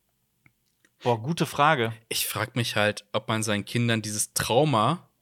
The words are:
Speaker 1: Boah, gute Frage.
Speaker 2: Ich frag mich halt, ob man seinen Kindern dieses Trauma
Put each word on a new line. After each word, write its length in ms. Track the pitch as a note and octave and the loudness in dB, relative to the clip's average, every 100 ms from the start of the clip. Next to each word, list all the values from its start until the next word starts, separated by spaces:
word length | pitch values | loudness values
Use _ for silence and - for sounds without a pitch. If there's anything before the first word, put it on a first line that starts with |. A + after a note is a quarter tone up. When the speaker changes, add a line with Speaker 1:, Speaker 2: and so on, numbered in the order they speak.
| _ _ _ _ _ _ _ _ _ _ | _ _ _ _ _ _ _ _ _ _
Speaker 1:
Boah, 180 | B2 A#2 | -2 -2
gute 240 | A#2+ E3+ E3 | -2 -2 -2
Frage. 460 | - D3 D3+ A2+ A2+ - | 2 4 4 0 -4 -8
Speaker 2:
Ich 180 | - - | -6 -4
frag 300 | G#2 A2 - | -4 -4 -4
mich 180 | A#2 A2 | -2 0
halt, 280 | G#2 G2+ - | 0 0 -6
ob 160 | G#2+ - | -6 -2
man 140 | A2 | -2
seinen 220 | A2 G#2 | -2 -4
Kindern 380 | G2 A#2+ A#2+ A2+ | -2 -2 0 0
dieses 300 | G#2+ G#2 - | -2 -6 -6
Trauma 760 | - - B2 D#3 A2+ A2+ E3+ - _ | -4 0 2 4 4 2 0 -6 _